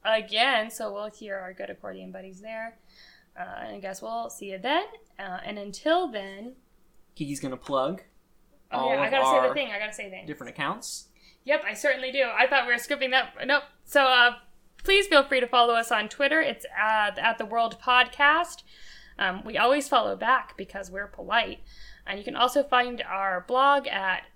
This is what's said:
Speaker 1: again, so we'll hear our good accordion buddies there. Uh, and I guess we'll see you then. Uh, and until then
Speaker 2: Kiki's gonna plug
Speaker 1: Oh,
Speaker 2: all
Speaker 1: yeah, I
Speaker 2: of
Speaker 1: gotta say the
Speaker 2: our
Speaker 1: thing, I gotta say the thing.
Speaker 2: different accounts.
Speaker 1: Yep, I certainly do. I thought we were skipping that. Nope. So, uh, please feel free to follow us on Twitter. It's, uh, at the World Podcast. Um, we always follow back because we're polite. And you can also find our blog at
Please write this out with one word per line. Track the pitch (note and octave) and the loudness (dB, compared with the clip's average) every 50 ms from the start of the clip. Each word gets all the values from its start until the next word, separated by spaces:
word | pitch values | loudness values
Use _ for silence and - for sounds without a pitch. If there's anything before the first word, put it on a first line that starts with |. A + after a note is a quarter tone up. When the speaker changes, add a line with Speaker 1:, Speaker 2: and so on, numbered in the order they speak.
| _ | _
Speaker 1:
again, | G3+ A3 A3 G#3 F#3 G3 G#3+ A#3 C4+ C4+ A3+ G#3+ A3+ | 2 0 0 0 -2 -2 0 2 2 2 2 0 -2
so | A3 - A3+ G#3+ G3+ | -6 -8 -8 -8 -8
we'll | G3+ G#3 G#3+ | -8 -10 -12
hear | G#3+ - A3 G#3 G3 G3 | -12 -14 -12 -10 -10 -10
our | F#3 F#3 F#3+ | -10 -12 -12
good | - G3 G3 | -12 -12 -12
accordion | G3 F#3+ - G3+ F#3+ F#3+ F#3 F#3 | -12 _ -12 -14 -14 -12 -14 -14
buddies | F#3 F#3+ F#3 G3 F#3+ F#3 | -14 -16 -16 -16 -18 -18
there. | G3+ A3 A3 A3 A3 A3+ A3+ _ _ _ _ _ - - - _ _ _ _ - | -16 -14 -12 -10 -12 -12 -14 _ _ _ _ _ -20 -20 -20 _ _ _ _ -14
Uh, | - - - - - | -12 -12 -10 -12 -10
and | - G#3 G3+ | -10 -12 -10
I | |
guess | F#3+ F#3+ F#3+ F#3+ | -10 -10 -10 -10
we'll | - A3 A3+ A#3 A#3 A#3 | -10 -8 -6 -6 -8 -8
see | - - - G3 | -10 -12 -12 -10
you | F#3+ F#3+ | -10 -6
then. | F#3 B3 C#4+ E4 G4+ G#4+ - - _ _ _ _ | -4 0 0 0 -2 -4 -12 -20 _ _ _ _
Uh, | G3 G3 F3+ F#3 - | -12 -10 -10 -10 -10
and | - G#3 G#3 | -10 -10 -10
until | G3+ G3+ G3 - - D4+ D#4+ F4 F#4 D#4+ | -12 -12 -14 -6 0 0 2 2 0 -2
then | A3+ G#3 G3 G3 F#3+ G3 G#3+ A#3+ C4 _ _ _ _ _ _ _ _ - - _ _ | -6 -8 -10 -10 -14 -14 -16 -16 -18 _ _ _ _ _ _ _ _ -20 -20 _ _
Speaker 2:
Kiki's | - D#3 C#3 C#3+ C#3 | -10 -8 -8 -8 -8
gonna | - C#3 C3 B2+ | -8 -10 -10 -10
plug | - - C#3 C3+ C3 C#3+ F3+ F#3 - _ _ _ _ _ _ _ _ _ _ _ _ _ | -10 -4 -2 0 0 0 -4 -6 -12 _ _ _ _ _ _ _ _ _ _ _ _ _
Speaker 1:
Oh, | - C4 | -4 -2
Speaker 2:
all | C4 C4 C4+ | 0 2 2
Speaker 1:
yeah, | C4+ | 2
I | C#4 | 0
Speaker 2:
of | A3 | 2
Speaker 1:
gotta | B3+ C4+ C4 | 2 2 4
say | C4 C4 C4 | 4 4 6
the | B3+ B3+ | 4 4
Speaker 2:
our | B3+ | 2
Speaker 1:
thing, | D4 C#4 A#3 | 0 -4 -4
I | G#3 G3+ | -4 -6
gotta | G#3+ G#3 G#3+ | -6 -8 -8
say | - G#3+ | -10 -12
the | G3 | -12
thing. | F#3 F#3 F#3+ | -12 -14 -12
Speaker 2:
different | D#3+ D3 - C3 A#2+ | -12 -12 -12 -12 -14
accounts. | - - D3 C#3+ F#3+ A3+ - - - - - _ _ _ _ _ _ _ _ | -8 -4 -4 -4 -4 -6 -8 -12 -12 -12 -14 _ _ _ _ _ _ _ _
Speaker 1:
Yep, | B3+ D4 D4+ - | 0 0 0 0
I | G3 G#3+ | -4 -8
certainly | G3+ - D4 C4 C4 B3+ B3+ | -2 0 0 0 0 -4 -6
do. | B3+ C#4 C4 A#3+ G#3+ G3+ | 0 0 0 0 4 2
I | A#3+ C4 | 2 4
thought | C#4 C#4 A#3+ A#3+ | 4 2 2 2
we | A#3+ | 0
were | A#3+ | -2
skipping | A#3 - C#4+ A#3+ C4 B3+ | 0 -4 -4 -2 -2 2
that. | B3+ C4 A#3+ - - - - | 2 2 0 0 -8 -12 -2
Nope. | B3+ C#4 C#4+ C#4+ - _ _ _ | 0 0 0 0 -2 _ _ _
So, | - - C#4+ C#4 | 0 4 4 6
uh, | C4 B3+ B3 A#3+ A#3+ - - - - - - _ _ _ _ - | 6 6 6 6 6 4 0 -16 -20 -20 -20 _ _ _ _ 0
please | - F#4+ G4+ G4 G4+ | 4 4 4 4 6
feel | E4 D4 C#4 | 6 4 6
free | C#4 C#4+ B3+ | 6 2 0
to | B3 A#3+ | 0 2
follow | - B3 A#3 A#3+ A#3 | 4 4 6 6 4
us | A#3 A3+ A3+ | 2 2 0
on | A#3+ G#3+ G#3+ G#3+ | 0 0 0 -2
Twitter. | - - C#4+ C#4 D4+ D#4 | -4 -2 0 2 2 2
It's, | D#4 - A#3 - - | 2 2 -2 -6 -10
uh, | - - F#3 G#3 A3 A3 G#3+ G#3 G#3 G3 - | -10 -4 -2 0 2 2 2 0 0 -2 0
at | - A3+ A3+ - | 0 0 0 0
the | A3+ | -6
World | G#3 G#3+ A#3 A#3 A3+ A3+ - | -4 0 0 0 0 -2 -6
Podcast. | - - B3 B3 B3 - - - C#4+ C#4+ D4+ D#4+ F4 E4+ - - - - - - - - - - - - - - | 0 4 4 4 4 4 2 4 4 6 6 4 2 -2 -6 -18 -20 -20 -20 -20 -20 -18 -18 -20 -20 -20 -6 -2
Um, | - F#3+ F3+ F#3+ - | -2 -2 -2 -4 -8
we | A3 A3+ - | -6 0 2
always | G#3+ A#3+ C4+ D4 C#4 - | 4 4 4 4 2 4
follow | - B3 G#3+ G#3 G3 | 2 4 4 2 -2
back | F#3+ G#3+ A3+ B3+ B3+ A3 - - - | -2 2 2 2 2 0 -4 -12 -14
because | G3 F#3+ - G3 G3 F3+ | -14 -12 -10 -12 -12 -10
we're | F3+ F#3+ G3+ G3+ | -10 -10 -10 -10
polite. | - - - F3+ G3+ A#3 A3 A3 - - - - - - - - - - - - | -12 -16 -8 0 0 2 2 0 -4 -12 -14 -18 -18 -18 -18 -18 -18 -18 -10 -10
And | G3 G3+ | -10 -8
you | G#3 | -8
can | A#3+ - | -8 0
also | - A#3 B3+ B3+ D4 C4+ | 2 2 2 4 2 0
find | C#4+ - B3 B3 B3 B3 A#3 - | 4 2 2 2 2 -4 -10 -8
our | - - G3 G3 G3 F#3 F3+ F3+ - | -6 -4 -4 -2 -2 -2 -4 -4 -2
blog | A#3+ B3+ C4 C#4 C#4+ C#4+ C#4 - | 0 4 4 6 4 4 2 -2
at | - G3 F#3+ F#3+ F#3 - - - _ | -6 -4 -2 -2 -2 -4 -6 -12 _